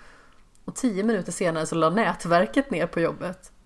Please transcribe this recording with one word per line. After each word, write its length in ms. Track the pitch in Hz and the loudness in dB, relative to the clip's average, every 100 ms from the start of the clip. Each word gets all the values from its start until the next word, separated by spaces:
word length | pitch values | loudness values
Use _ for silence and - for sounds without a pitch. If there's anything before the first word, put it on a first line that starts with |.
| - - - - - - - | -20 -20 -20 -20 -20 -18 -16
Och 100 | - | -4
tio 280 | 254 190 | -2 0
minuter 280 | 214 214 175 | 0 0 -2
senare 340 | 175 180 160 156 | -2 -2 0 -2
så 100 | 170 | 2
la 140 | 160 | 2
nätverket 840 | 185 196 - 165 170 202 - 269 | 4 0 -2 2 2 4 2 0
ner 160 | 180 170 | -2 -2
på 120 | - | 0
jobbet. 520 | 165 151 165 180 - - | -2 -2 -8 -10 -16 -20